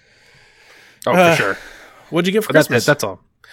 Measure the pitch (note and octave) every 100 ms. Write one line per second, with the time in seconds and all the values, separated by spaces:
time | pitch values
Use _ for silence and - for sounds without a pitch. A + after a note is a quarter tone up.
0 | _ _ _ _ _ _ _ - - -
1 | - D#3+ F3 D#3 G#2 F#2+ - - - -
2 | - D#3+ F3+ G3+ G3+ D3+ D3 A#2+ B2+ C#3+
3 | G#2+ F2+ _ _ -